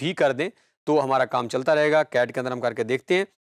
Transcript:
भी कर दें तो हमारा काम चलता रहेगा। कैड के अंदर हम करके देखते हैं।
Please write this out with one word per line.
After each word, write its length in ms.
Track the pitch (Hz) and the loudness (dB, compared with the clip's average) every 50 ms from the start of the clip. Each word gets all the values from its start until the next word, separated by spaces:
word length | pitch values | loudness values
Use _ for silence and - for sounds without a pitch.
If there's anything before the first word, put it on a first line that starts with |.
भी 120 | 139 175 | -6 -6
कर 200 | 185 - 160 139 | -2 0 0 0
दें 180 | 127 123 160 202 - _ _ _ _ _ - | 0 0 -4 -6 -8 _ _ _ _ _ -2
तो 120 | 147 151 151 | 0 2 2
हमारा 260 | 135 131 135 131 131 | 2 2 2 0 0
काम 240 | 113 - 120 120 113 | 0 -2 -4 -4 -2
चलता 260 | - 131 127 165 156 | -4 -4 0 2 2
रहेगा। 280 | 151 151 151 151 156 | 4 4 4 4 2
कैड 300 | 147 - - 123 123 117 | 2 2 2 0 0 0
के 80 | 120 131 | -2 -6
अंदर 120 | 127 127 | -6 -6
हम 80 | 127 123 | -6 -4
करके 240 | 120 120 113 120 113 | -4 -4 -2 -4 -4
देखते 300 | 110 127 131 - - 180 | -2 -2 -4 -2 0 -2
हैं। 120 | 185 196 - _ _ _ | -2 -2 -4 _ _ _